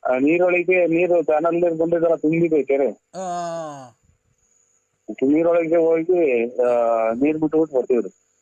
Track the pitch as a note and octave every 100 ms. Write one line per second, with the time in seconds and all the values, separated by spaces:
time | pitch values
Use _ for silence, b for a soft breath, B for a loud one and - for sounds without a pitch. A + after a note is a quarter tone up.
0 | - B2+ C#3 E3+ F3+ F3 F3 F#3 E3+ E3
1 | F3 F3 D3+ D3+ E3 E3+ F3 D#3+ E3 E3+
2 | E3 D#3+ D3+ E3 E3+ D#3 C3+ C#3 C3+ G2
3 | _ F3 F#3+ F3 E3+ E3 D#3+ C#3+ B2+ A2+
4 | _ _ _ _ _ _ _ _ _ _
5 | - G#2 C3 D3+ E3+ E3+ D#3+ E3+ E3 E3
6 | E3 F3+ D#3+ A#2+ A#2 B2 B2 A#2+ A#2 A2+
7 | A2+ A#2 C#3+ D#3 D#3 D#3 D#3+ C#3 A#2+ B2
8 | G2 - _ _